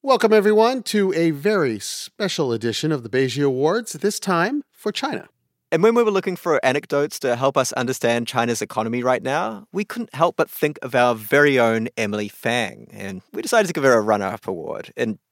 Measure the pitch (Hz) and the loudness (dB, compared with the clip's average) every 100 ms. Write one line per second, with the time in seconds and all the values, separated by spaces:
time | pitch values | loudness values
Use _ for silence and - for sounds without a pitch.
0 | 277 254 220 220 202 214 226 262 - 214 | 2 4 6 6 6 6 4 2 0 2
1 | 190 160 170 147 175 208 139 107 - - | 2 2 0 0 0 2 0 -2 -8 -10
2 | - _ 196 - 135 113 117 107 156 147 | -14 _ -6 -2 -2 0 -2 -2 -2 -2
3 | 117 135 131 120 139 127 151 214 226 156 | -2 0 0 0 0 2 0 0 -6 -4
4 | 208 - - 175 180 285 - _ 208 - | -4 -4 -2 0 0 -2 -6 _ -6 -4
5 | 285 - - _ _ _ _ 165 214 233 | -6 -6 -12 _ _ _ _ 4 4 4
6 | 220 190 196 180 175 143 131 139 - 143 | 2 0 -2 -6 0 0 2 -2 -2 -2
7 | 147 - 131 120 135 135 127 - 123 131 | -2 -4 -4 0 0 0 -2 -2 -4 -2
8 | 120 120 117 127 117 113 107 - 110 123 | 0 0 -2 -2 -2 -2 -4 -4 -4 -2
9 | 123 127 131 147 208 208 - 185 208 233 | 0 0 -2 -4 -4 -8 -10 -8 -8 -10
10 | 220 135 165 - - - 151 147 127 123 | -10 -2 0 0 -4 -2 -4 -4 -4 2
11 | 123 113 104 139 147 131 117 113 113 - | 2 0 2 4 4 4 2 2 -4 -4
12 | 107 107 104 - 117 120 110 60 - 104 | -4 -4 -6 -6 -4 -2 -4 -10 -20 -14
13 | 98 95 _ - - 233 196 165 135 117 | -12 -12 _ -10 0 0 0 2 4 4
14 | 107 104 95 - - 87 76 - - - | 4 0 0 -6 -8 -8 -8 -12 -12 -6
15 | 120 104 _ | -6 -6 _